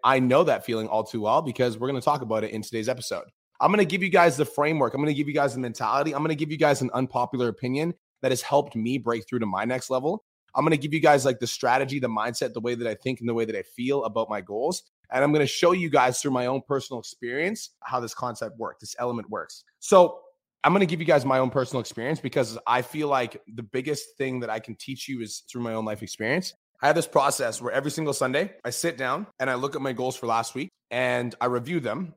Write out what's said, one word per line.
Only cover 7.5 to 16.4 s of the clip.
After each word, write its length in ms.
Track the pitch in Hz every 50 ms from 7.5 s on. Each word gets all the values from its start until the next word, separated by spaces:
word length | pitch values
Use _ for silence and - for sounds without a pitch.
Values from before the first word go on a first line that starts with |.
| 98 - 127 123 131 143 160 175 170 - _ _ _ _
that 100 | - 127
has 80 | 127 120
helped 340 | - - 139 147 143 - -
me 220 | 113 110 120 135
break 320 | 135 104 117 117 113 - -
through 120 | 127 120
to 60 | 113
my 200 | 101 92 95 107
next 240 | 120 127 131 - -
level. 340 | 131 131 135 160 208 220 - _ _ _ _ _ -
I'm 100 | 131 147
gonna 140 | 160 160 139
give 160 | 135 151 151
you 60 | 160
guys, 260 | 143 156 147 135 123
like, 140 | 139 123 -
the 60 | 123
strategy, 520 | 113 - - - 120 127 135 139 127 139 143
the 100 | 127 117
mindset, 460 | 110 104 110 123 117 - 143 117 107
the 60 | 117
way 140 | 110 123 123
that 120 | 117 120
I 80 | 113 107
think, 260 | - - 131 127 -
and 80 | 117 120
the 60 | 113
way 100 | 113 113
that 100 | 110 107
I 80 | 98
feel 420 | - - - - 123 131 139 139 113
about 260 | 110 107 113 113 107
my 100 | 107 101
goals. 420 | 92 98 101 110 135 165 180 - - _ _ _ _ _
And 100 | 123 131
I'm 100 | 143 147
gonna 140 | 147 151 143
show 260 | 135 - - 175 170
you 180 | 180 185 175 156
guys 320 | 135 139 127 127 123 -
through 80 | - 143
my 160 | 131 127